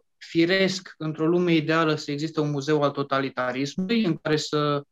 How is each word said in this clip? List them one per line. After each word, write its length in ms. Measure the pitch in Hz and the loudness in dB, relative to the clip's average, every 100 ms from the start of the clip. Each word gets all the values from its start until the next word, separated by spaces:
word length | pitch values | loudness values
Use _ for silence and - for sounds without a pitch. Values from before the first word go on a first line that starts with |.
| _ _ | _ _
firesc, 760 | - 170 170 190 190 190 - - | -6 0 2 4 2 0 -8 -8
într-o 300 | 160 151 160 | -8 -2 2
lume 260 | 175 180 | 2 4
ideală, 420 | 165 147 160 160 151 | 2 4 2 2 0
să 160 | 151 | -4
existe 280 | 143 156 156 | -4 -4 -2
un 120 | 147 | -2
muzeu 300 | 147 135 151 | -2 0 2
al 100 | 143 | 2
totalitarismului 1120 | 143 139 135 135 127 127 127 143 - 185 233 | 0 -2 -2 -2 -2 -4 -2 -4 -4 0 0
în 140 | 220 156 | 2 0
care 180 | 156 156 | 0 -2
să 460 | 151 151 147 143 143 | 0 -2 0 -2 -4